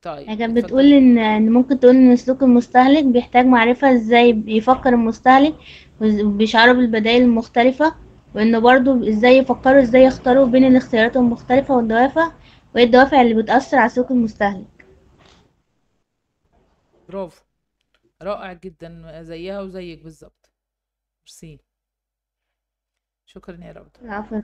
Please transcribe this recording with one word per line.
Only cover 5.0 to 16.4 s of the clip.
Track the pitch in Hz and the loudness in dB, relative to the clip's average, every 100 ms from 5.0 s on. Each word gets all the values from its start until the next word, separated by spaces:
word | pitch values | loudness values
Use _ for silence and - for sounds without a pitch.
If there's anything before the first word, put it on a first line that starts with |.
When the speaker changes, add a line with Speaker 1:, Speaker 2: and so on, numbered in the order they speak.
| 226 226 254 262 294 311 - - _ _ | -4 -2 2 2 2 -4 -20 -20 _ _
Speaker 2:
وإز-، | 214 208 | -4 -2
وبيشعره | 208 202 220 226 233 | -4 -2 -2 2 2
بالبدائل | 247 240 220 220 240 | 2 -2 -4 -2 0
المختلفة، | 247 226 233 240 247 262 311 - - _ _ | 0 -2 -4 -2 -2 -2 -4 -4 -20 _ _
وإنه | 202 226 226 | -6 -2 0
برضه | 240 262 254 254 208 | 2 2 0 -2 -4
إزاي | 214 247 262 | -2 2 2
يفكروا | 262 240 262 277 | 0 -4 2 2
إزاي | 240 254 | 2 2
يختاروا | 262 262 254 254 | 2 0 -2 0
بين | 262 254 | 0 2
الاختيارات | 262 254 254 226 226 254 | 2 0 0 -2 -2 -2
المختلفة | 240 233 - 254 269 | -4 -6 -4 -4 -2
والدوافع، | 254 226 226 269 311 330 _ _ _ _ | -4 -2 -2 -2 -2 -6 _ _ _ _
وإيه | - | -2
الدوافع | 240 247 277 294 | 2 4 4 2
اللي | 240 | 0
بتأثر | 220 220 233 269 277 | -2 -2 -4 -2 -2
على | 226 | -2
سلوك | 247 247 | -4 -4
المستهلك. | 254 220 - 202 196 214 _ _ _ _ _ _ _ _ _ _ _ _ _ _ _ _ _ | -4 -4 -6 -8 -8 -18 _ _ _ _ _ _ _ _ _ _ _ _ _ _ _ _ _